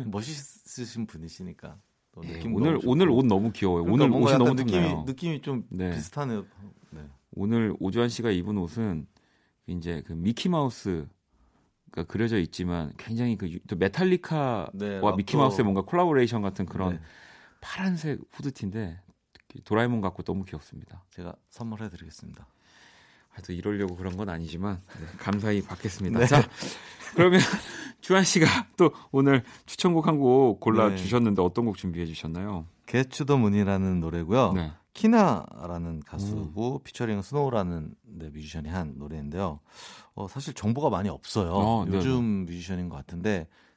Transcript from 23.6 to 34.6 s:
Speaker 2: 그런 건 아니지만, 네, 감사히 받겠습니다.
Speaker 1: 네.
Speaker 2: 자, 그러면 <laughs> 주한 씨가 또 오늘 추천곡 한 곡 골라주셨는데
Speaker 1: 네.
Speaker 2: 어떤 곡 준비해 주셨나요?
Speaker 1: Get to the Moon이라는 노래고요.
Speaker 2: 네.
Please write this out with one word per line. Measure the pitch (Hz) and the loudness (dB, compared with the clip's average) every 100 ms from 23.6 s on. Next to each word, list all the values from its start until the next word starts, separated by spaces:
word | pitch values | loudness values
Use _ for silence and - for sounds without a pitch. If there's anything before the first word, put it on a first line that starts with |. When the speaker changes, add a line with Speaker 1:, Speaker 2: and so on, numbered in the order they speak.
| 101 104 98 | -2 -2 -2
Speaker 2:
그런 | 87 92 90 | -4 -6 -6
건 | 101 | -6
아니지만, | 82 82 85 101 90 - - | -6 -8 -6 -6 -6 -10 -16
네, | 80 - | -16 -10
감사히 | - 104 107 101 | -4 -2 0 0
받겠습니다. | - 92 107 - 92 85 | -2 -6 -8 -6 -2 4
Speaker 1:
네. | 113 | 6
Speaker 2:
자, | 143 220 - - - - - - | 6 4 -2 -12 -12 -16 -18 -6
그러면 | - 180 185 | 4 6 6
<laughs> | - 190 - - - - | 4 0 -6 -14 -14 -8
주한 | - 190 | 2 4
씨가 | 185 180 160 254 - - | 6 6 6 4 0 4
또 | 165 - - | 4 4 -2
오늘 | 135 139 135 - - - | 4 6 4 2 -12 -12
추천곡 | - 185 165 160 | 0 2 2 2
한 | 151 | 4
곡 | 131 131 131 98 | 6 8 8 4
골라주셨는데 | 117 107 107 95 92 120 117 98 | 4 6 6 4 0 2 4 4
Speaker 1:
네. | 90 | 2
Speaker 2:
어떤 | 104 | 2
곡 | 117 95 | -2 -2
준비해 | 92 85 82 | -6 -4 -6
주셨나요? | 80 78 85 101 92 80 _ - | -6 -8 -8 -6 -8 -10 _ -4
Speaker 1:
Get | 120 131 | -2 -2
to | - 143 | -2 2
the | 139 | 4
Moon이라는 | 107 101 98 98 95 90 | 4 4 2 2 0 0
노래고요. | 80 85 82 120 113 | -2 -2 0 2 4
Speaker 2:
네. | 92 | 2